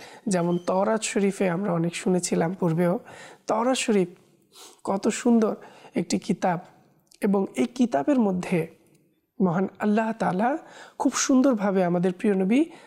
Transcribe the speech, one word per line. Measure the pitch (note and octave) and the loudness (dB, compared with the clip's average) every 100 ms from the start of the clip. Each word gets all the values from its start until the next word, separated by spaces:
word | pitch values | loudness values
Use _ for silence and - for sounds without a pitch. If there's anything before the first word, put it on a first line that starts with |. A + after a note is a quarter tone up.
| - - - | -20 -12 -2
যেমন | F3+ E3+ F3 | 0 0 -2
তওরাত | F3 F#3 G3+ A3 | -2 0 0 -2
শরীফে | A3 - G3 F#3+ F#3+ | -2 0 0 0 -2
আমরা | E3+ G3+ | -2 -2
অনেক | E3+ E3 - | -2 -2 -4
শুনেছিলাম | - F3+ - F3+ E3+ | -2 0 0 0 -2
পূর্বেও, | F#3+ F3+ D#3+ F3 G#3 - - - - - | -2 -2 0 0 0 -6 -20 -20 -12 -4
তওরাত | A3 A#3+ B3+ | -2 0 0
শরীফ | - G#3 F3+ - _ _ _ - - - | 0 0 0 -6 _ _ _ -20 -20 -10
কত | - G3 A3+ | -4 -2 -2
সুন্দর | - B3 A#3 A3 G#3 - - - - | 0 2 4 2 -2 -10 -20 -10 -6
একটি | F3 G3 | -4 -4
কিতাব, | - F3+ F#3+ F3 - - _ _ _ _ | -2 -2 0 -2 -6 -20 _ _ _ _
এবং | A3 G3 G3 - | 0 2 0 -2
এই | B3 | -2
কিতাবের | - A#3+ C4+ C#4 C4+ | 0 0 0 2 2
মধ্যে | G#3 F#3 E3+ F3 D#3+ - _ _ _ _ _ - | 2 0 -2 -2 -2 -8 _ _ _ _ _ -2
মহান | F#3 E3+ F#3+ - | 0 0 -2 -2
আল্লাহ | G#3+ G#3 A3 | 0 0 0
তাআলা | A3 F3 F3+ A#3 D#4+ - - - - | -2 -2 0 0 -2 -6 -20 -14 -4
খুব | C#4+ | -2
সুন্দরভাবে | - - C4 C4+ A3+ G3+ F#3+ | 0 2 4 4 2 2 2
আমাদের | F3 F3 F#3 | 2 2 0
প্রিয় | F#3 G#3+ G3 | 0 0 2
নবী | F#3+ B3 E4 - | 2 2 0 -4